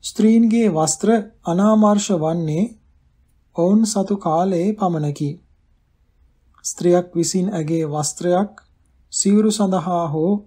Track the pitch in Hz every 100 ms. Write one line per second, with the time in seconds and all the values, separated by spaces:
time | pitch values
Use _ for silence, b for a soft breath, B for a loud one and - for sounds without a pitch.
0 | - - 220 226 226 226 226 156 156 -
1 | 202 226 208 _ - 170 208 220 208 208
2 | 202 185 156 170 160 151 220 - _ _
3 | _ _ _ _ _ - 175 208 220 202
4 | 190 196 170 160 185 180 180 214 190 165
5 | 151 147 147 - _ _ _ _ _ _
6 | _ _ _ _ _ _ - - 175 175
7 | 175 170 165 190 185 175 151 165 156 147
8 | 147 - 175 175 202 - _ _ _ _
9 | _ - 196 202 220 214 196 185 165 175
10 | 165 156 165 208